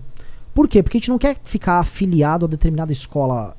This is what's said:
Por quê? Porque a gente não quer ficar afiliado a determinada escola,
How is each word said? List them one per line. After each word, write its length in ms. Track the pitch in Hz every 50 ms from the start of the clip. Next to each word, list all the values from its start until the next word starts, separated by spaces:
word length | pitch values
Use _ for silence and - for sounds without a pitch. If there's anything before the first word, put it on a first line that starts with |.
| - - - - - - - - - - -
Por 120 | - 311
quê? 140 | - - 202
Porque 160 | 180 - -
a 20 | 233
gente 100 | - -
não 100 | 254 240
quer 180 | - 285 269 - -
ficar 360 | - - 208 - 190 175 175
afiliado 640 | 170 - - - 196 185 175 156 147 147 160 170 170
a 40 | 160
determinada 420 | 156 151 - 170 160 151 160 156
escola, 640 | 147 - - - - 147 135 131 127 120 107 98 -